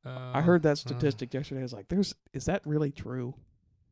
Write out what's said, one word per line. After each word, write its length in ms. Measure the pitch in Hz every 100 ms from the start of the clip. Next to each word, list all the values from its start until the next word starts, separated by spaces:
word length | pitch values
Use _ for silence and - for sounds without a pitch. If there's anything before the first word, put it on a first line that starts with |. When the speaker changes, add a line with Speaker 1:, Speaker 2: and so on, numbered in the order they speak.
Speaker 1:
I 360 | - 127 127 131
Speaker 2:
Uh, 20 |
Speaker 1:
heard 220 | 170 175
that 80 | 151
Speaker 2:
uh. 40 |
Speaker 1:
statistic 580 | 147 123 123 147 110 120
yesterday. 280 | 131 143 135
I 20 |
was 100 | 127
like, 140 | 113 98
"There's, 260 | 180 190 - _
is 120 | 131
that 160 | - 196
really 260 | 147 151 147
true?" 440 | - - 127 123 - _ _ _ _ _